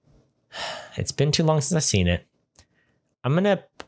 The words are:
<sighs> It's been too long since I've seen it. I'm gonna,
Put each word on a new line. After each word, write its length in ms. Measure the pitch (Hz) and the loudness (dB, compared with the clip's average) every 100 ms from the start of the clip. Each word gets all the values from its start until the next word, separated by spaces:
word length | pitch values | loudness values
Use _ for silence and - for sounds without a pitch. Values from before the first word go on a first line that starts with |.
| _ _ _ _ _ | _ _ _ _ _
<sighs> 460 | - - - - - | -12 -10 -10 -12 -8
It's 140 | - | -6
been 200 | - 147 | 0 0
too 120 | 156 | 2
long 180 | 156 156 | 2 2
since 140 | - 165 | 0 0
I've 60 | |
seen 240 | - 98 87 | 2 2 2
it. 180 | 87 - _ _ - - _ _ _ _ _ | 0 -4 _ _ -20 -20 _ _ _ _ _
I'm 100 | 123 | -2
gonna, 300 | 165 202 190 - - | 2 2 0 -4 -20